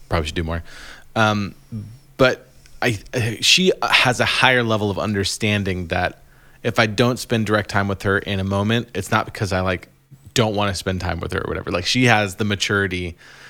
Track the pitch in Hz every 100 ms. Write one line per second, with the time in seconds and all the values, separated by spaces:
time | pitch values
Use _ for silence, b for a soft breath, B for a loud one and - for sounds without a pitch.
0 | - 85 80 - 80 85 B B B B
1 | - 113 110 104 98 - - 110 104 113
2 | - - 131 - - - - - 120 104
3 | - 123 113 107 - - 185 - 117 -
4 | 127 120 113 - 127 127 117 107 104 90
5 | 90 101 95 - 110 104 98 92 87 90
6 | 90 - b b b b 123 110 113 104
7 | 123 120 - 117 104 107 101 104 101 95
8 | 101 98 - 98 95 101 104 117 - -
9 | - 110 - - 98 92 92 90 - _
10 | _ - - - 110 101 101 98 95 92
11 | 90 87 85 92 - - - 92 95 123
12 | 127 107 104 90 104 101 - 101 98 90
13 | 90 B B B B